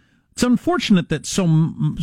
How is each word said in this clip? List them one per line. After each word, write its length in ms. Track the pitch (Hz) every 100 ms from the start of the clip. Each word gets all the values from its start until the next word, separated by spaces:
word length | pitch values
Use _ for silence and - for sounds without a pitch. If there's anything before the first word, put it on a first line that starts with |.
| _ _ _ -
It's 60 |
unfortunate 640 | 247 240 - 349 - 196 165
that 160 | 151 -
so 200 | - 180
m-, 520 | 156 160 - 151 -